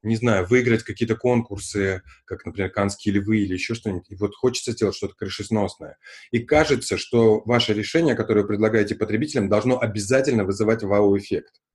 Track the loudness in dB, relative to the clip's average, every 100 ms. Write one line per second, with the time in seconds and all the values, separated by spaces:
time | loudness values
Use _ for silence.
0 | -2 0 2 0 2 2 4 0 -2 -6
1 | -4 0 2 0 -2 -10 -6 -2 -2 -2
2 | -10 -20 -16 -12 -10 -6 -4 -2 -2 -2
3 | -2 -2 0 0 0 -4 -4 -6 -6 -6
4 | _ -6 -6 -2 -2 -2 -8 -2 -2 -2
5 | -10 _ -10 -10 -4 -2 -2 -6 -18 -18
6 | -20 -20 -4 -4 2 2 4 0 -2 -6
7 | 0 4 4 4 2 0 2 -2 0 2
8 | 2 0 2 2 2 0 2 2 0 -2
9 | -2 -2 -2 -2 2 2 2 0 -2 -4
10 | 0 2 2 0 0 0 0 0 2 4
11 | 4 2 0 -6 -6 _ _